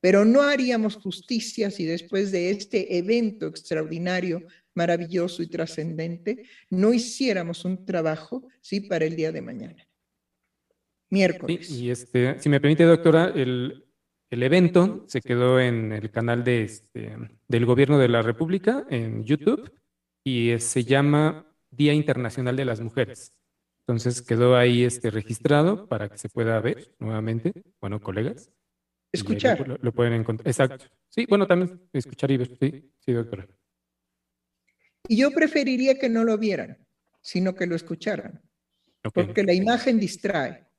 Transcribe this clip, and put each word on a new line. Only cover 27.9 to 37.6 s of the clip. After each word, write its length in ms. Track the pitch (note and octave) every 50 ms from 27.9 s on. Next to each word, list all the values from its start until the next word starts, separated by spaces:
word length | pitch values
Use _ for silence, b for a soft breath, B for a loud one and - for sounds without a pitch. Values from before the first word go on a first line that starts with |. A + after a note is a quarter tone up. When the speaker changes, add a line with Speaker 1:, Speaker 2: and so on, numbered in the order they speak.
| G#2 G#2
Speaker 2:
colegas. 480 | - - F#2 G#2 A2+ D#3+ A#3 - - _ _ _ _ _ _ _ _ _ _ _ _ _
Y 60 | - -
ahí 20 |
Speaker 1:
Escuchar. 400 | G#2 - A3+ - - B3+ G#3 -
Speaker 2:
lo, 60 | C3+
lo, 120 | C3 B2 -
lo 100 | - A#2+
pueden 220 | A2 - A#2+ A#2+ A#2
encontrar. 340 | A2+ A2+ A#2 A2+ A2 - -
Exacto. 380 | C3+ - C#3 C3 C3+ C3 - _ _ _ _ _
Sí, 160 | - A3 A#3+ B3
bueno, 180 | G3+ G3+ G3
también 340 | G3 F3+ F3 F#3 F3 F#3 F3 _ _
escuchar 380 | - C#3 A#2+ C#3 - - - C3+
y 60 | C3+ B2
ver. 180 | B2 B2 - _
Sí, 320 | C3+ C3+ - C#3+ _ _ _ _
sí, 140 | _ -
doctora. 340 | A#2+ A#2+ A#2 A#2 - G#2 G2 _ _ _ _ _ _ _ _ _ _ _ _ _ _ _ _ _ _ _ _ _ _ _ _ _ _ _ _ _ _ _ _
Speaker 1:
Y 120 | - A3+ G#3+
yo 120 | C4+ C#4+
preferiría 640 | C#4 F4 D#4 D4+ D#4 D4+ C#4 C4+ B3+ B3 C4 C4+ C4+
que 120 | C4+ - A#3+
no 160 | A3+ A3+ A3+
lo 140 | A#3 A3 G#3
vieran, 400 | A3 G#3+ F#3+ C#3+ G2+ - - _ _ _ _ _ _ _ _ _
sino 340 | _ - - F3+ F#3 F#3+ F#3
que 120 | F#3+